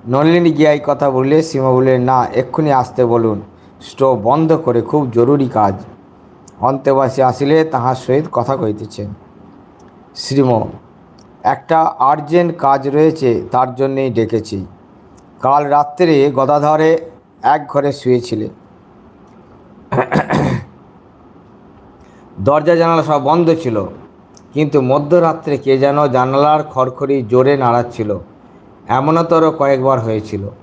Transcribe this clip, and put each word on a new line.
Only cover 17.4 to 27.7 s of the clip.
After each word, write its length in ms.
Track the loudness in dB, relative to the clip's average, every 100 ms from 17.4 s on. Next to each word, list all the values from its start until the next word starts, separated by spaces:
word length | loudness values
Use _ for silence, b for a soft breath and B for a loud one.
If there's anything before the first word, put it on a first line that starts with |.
এক 240 | -2 -2 -2
ঘরে 240 | -2 -2
শুয়েছিলে। 560 | -4 0 0 0 -6 -8 -12 -20 -20 -20 -20 -20 -20 -20 -20 -20 -20 -20 -20 -6 -4 -2 -2 -2 -2 -2 -4 -8 -20 -20 -20 _ -20 -20 -20 -20 -20 -20 -20 -20 -20 B B B -4
দরজা 340 | 0 2 2
জানালা 280 | 2 2 2
সব 200 | 2 0
বন্ধ 320 | 2 2 2 0
ছিল, 220 | -2 -4 -6 -12 -20 -20 -20 -20 -10
কিন্তু 260 | -4 0 0
মধ্যরাত্রে 760 | 2 0 2 2 2 -2 -4 -4
কে 220 | 0 2
যেন 280 | 2 2 2
জানালার 560 | 2 0 2 2 2
খড়খড়ি 600 | 0 -2 -4 -2 -2 -2
জোরে 340 | 2 2 4 2
নাড়াচ্ছিল, 600 | 2